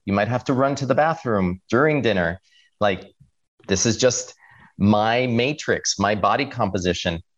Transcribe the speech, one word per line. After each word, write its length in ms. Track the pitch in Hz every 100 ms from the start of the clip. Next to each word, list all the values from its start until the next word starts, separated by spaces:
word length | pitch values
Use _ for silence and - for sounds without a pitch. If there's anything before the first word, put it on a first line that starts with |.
You 80 | -
might 160 | 98 104
have 160 | 123
to 80 | -
run 220 | 131 139 139
to 100 | 127
the 80 |
bathroom 640 | 131 156 160 123 104 90 90 -
during 320 | 120 156 147
dinner." 380 | 117 98 82 87 _ _ _ _
Like, 340 | 104 92 - _ - _ _ _ -
this 200 | 95 117
is 100 | 107
just 380 | 127 - - - - - - -
my 500 | 101 104 110 117 127
matrix, 720 | 117 127 151 - 90 - -
my 160 | 98
body 320 | 107 101 117 139
composition. 760 | 120 104 95 90 87 87 82 -